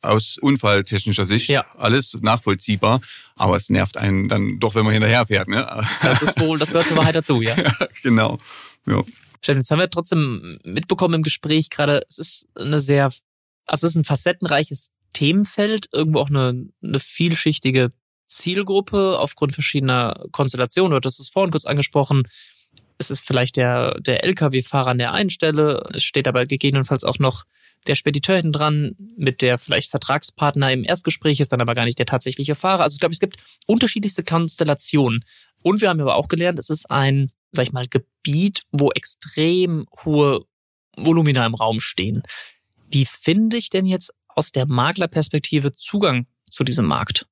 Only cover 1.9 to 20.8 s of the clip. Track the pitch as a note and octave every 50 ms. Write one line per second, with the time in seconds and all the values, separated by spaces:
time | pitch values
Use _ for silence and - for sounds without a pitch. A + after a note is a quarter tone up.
1.9 | - C#3+ C#3 - - A2+ G#2+ A2 A2 A2+ - - G2 F#2+ - - G#2+ F#2+ - G#2
2.9 | A#2 B2+ - - - - - - _ - - G2 F#2 F#2 F#2+ - G#2 F#2+ F#2+ F#2+
3.9 | - - - G2+ F#2+ F#2+ G2 F#2+ G#2 G#2 G2+ G#2 G#2 - A#2 A2+ G2+ A2+ G#2+ G#2+
4.9 | G#2+ A2 G#2+ G#2+ A2+ B2 A#2+ G#2+ G#2+ F#2+ G2 - G2 A2+ C3+ - - A2 G#2 G#2+
5.9 | - - - C3 C3 A#2+ - D#3 - - D#3+ D#3 D#3+ D3+ D3+ D#3 - E3 E3+ D#3+
6.9 | D#3+ D#3+ D#3 D#3+ D#3 D#3+ D#3 - C#3+ A#2+ A2+ A2+ A2+ F3+ - C#3+ A#2+ - - -
7.9 | - - - C3 A#2+ A2 A2 - - - - - - - - - - _ _ -
8.9 | G#2 G2 F#2 - - - - _ _ _ - - D3 C3+ B2+ - D#3 D3+ F3+ F3+
9.9 | - F3 E3 - - E3 D3+ C3+ A#2+ G2 - F2 E2 - _ - F2+ A2+ - -
10.9 | - - F#3+ F3 E3+ D#3+ D#3+ D#3 - - - D3 D#3 D#3+ D#3 - - - D3 C#3+
11.9 | D3 C#3 - _ - - E3 - - - - _ _ - - C3+ D3+ D3+ C#3 C3+
12.9 | C#3+ C#3 C#3 C3+ B2+ - _ _ _ _ _ _ _ _ _ - - D#3 D#3+ E3+
13.9 | D#3+ E3 D3+ - D3 C#3 - F3 F3+ F3+ - C#3+ D3 C#3+ D#3 - D3+ - - -
14.9 | _ _ _ _ _ - D3 C#3 E3+ G3 G#3 G3 - - G3+ G#3 A3 G#3+ G3+ -
15.9 | - - D#3 D#3+ D#3 C#3+ C#3+ C#3+ D3 C#3 C3 B2+ B2 B2 B2 - _ _ - A2
16.9 | A2 C3+ - - - - E3 E3+ E3 D#3 - D#3+ D3+ - - C3+ B2+ C3 B2+ B2
17.9 | - _ _ _ _ _ _ _ - - - E3+ F3+ F#3+ G3+ F#3+ G3 G3 G3+ -
18.9 | - G3+ G3 F#3+ F#3 - - D3 - - - C#3+ C3+ - C#3 - - D3 C#3 C3
19.9 | B2+ B2 A#2+ A2+ - - - - _ - C#3+ C3 - B2+ B2 A#2+ - F3+